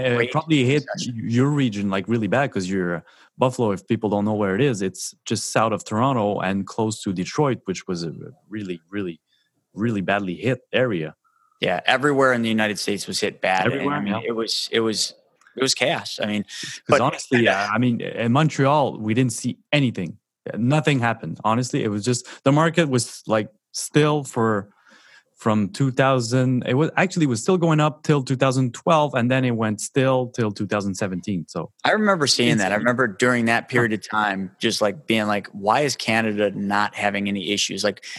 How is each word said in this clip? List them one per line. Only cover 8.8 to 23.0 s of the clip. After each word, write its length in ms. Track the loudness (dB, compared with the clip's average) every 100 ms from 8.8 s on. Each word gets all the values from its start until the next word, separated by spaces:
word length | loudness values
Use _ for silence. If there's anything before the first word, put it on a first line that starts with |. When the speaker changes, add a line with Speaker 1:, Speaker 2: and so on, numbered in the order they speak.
| _
Speaker 1:
really, 300 | -8 -8 -10 _ _ _ _ _
really 260 | -4 -2 0
badly 340 | 0 -2 -2 -2
hit 260 | -2 -4 _
area. 440 | 0 0 -2 -6 -10 _ _ _ _
Speaker 2:
Yeah, 220 | -2 0 0
everywhere 460 | 2 2 4 4
in 100 | 4
the 60 | 2
United 300 | 0 0 -2
States 280 | -4 -4 -4
was 120 | -4
hit 220 | -4 -2
bad. 240 | 0 2 0
And, 80 |
Speaker 1:
Everywhere, 220 | -2 -4 -4
Speaker 2:
I 40 |
mean, 120 | -2
Speaker 1:
yeah. 80 | -4 -4
Speaker 2:
it 60 |
was, 360 | -4 -2 -4 -2
it 80 | 0
was, 320 | 0 -2 -6 -8 _ _ -18 -4
it 40 |
was 120 | -2
chaos. 440 | 0 0 0 -6 -6
I 60 | -2
mean, 160 | -2
Speaker 1:
'Cause 380 | -4 -10 -12 -10 2
Speaker 2:
but 140 | 4
Speaker 1:
honestly, 380 | 4 0 0 2
Speaker 2:
kinda 120 | 4 2
Speaker 1:
uh, 120 | 0
I 40 | 2
mean, 220 | 2 0
in 320 | -4 -2 2
Montreal, 680 | 2 2 2 2 2 0 -2
we 140 | -2
didn't 200 | 0 0
see 240 | -2 -6 -8 _
anything. 440 | 0 0 -2 -8 -10 _ _ -10 -2
Nothing 420 | 2 2 2 2
happened. 400 | 0 -2 -8 -4
Honestly, 400 | 0 0 0 -2
it 60 | -2
was 160 | -2 -2
just, 200 | -2 -6 -2 2
the 60 |
market 340 | 4 4 2 2
was, 340 | 0